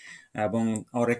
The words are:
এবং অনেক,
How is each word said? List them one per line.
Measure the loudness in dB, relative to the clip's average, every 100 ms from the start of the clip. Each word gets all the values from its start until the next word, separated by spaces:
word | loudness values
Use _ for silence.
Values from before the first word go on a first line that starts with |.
| -18 -20 -10
এবং | -2 0 2 0 0 -2
অনেক, | 0 2